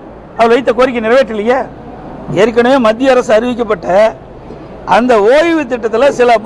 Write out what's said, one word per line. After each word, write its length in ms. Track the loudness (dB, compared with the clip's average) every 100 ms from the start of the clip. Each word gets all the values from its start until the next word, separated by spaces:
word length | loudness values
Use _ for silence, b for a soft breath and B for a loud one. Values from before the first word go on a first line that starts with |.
| -14 -20 -12 -2
அவர் 140 | 2
வைத்த 180 | 2 0
கோரிக்கை 280 | 0 0 0
நிறைவேற்றலையே. 540 | 0 2 0 -2 -2 -2 -4 -12 -18 -18 -16 -16 -8 0
ஏற்கனவே 360 | 0 2 2 2
மத்திய 340 | 2 0 2
அரசு 180 | 2 2
அறிவிக்கப்பட்ட 560 | 0 0 -4 -4 -4 0 2 2 0 -18 -20 -18 -18 -18 -14 -2
அந்த 280 | 0 2 2
ஓய்வு 400 | 4 4 2 0
திட்டத்துல 460 | -2 -4 -4 0 0
சில 300 | 2 2 2